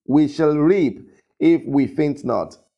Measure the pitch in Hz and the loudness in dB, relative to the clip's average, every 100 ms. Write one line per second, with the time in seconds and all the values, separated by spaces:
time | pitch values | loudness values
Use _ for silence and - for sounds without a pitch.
0 | - 143 147 147 156 151 151 202 147 92 | -2 2 2 0 0 2 2 2 0 -4
1 | - _ _ _ 156 165 - 139 127 - | -18 _ _ _ 2 2 0 -2 -2 -2
2 | 151 139 123 110 82 - _ | -4 -4 -4 -4 -4 -12 _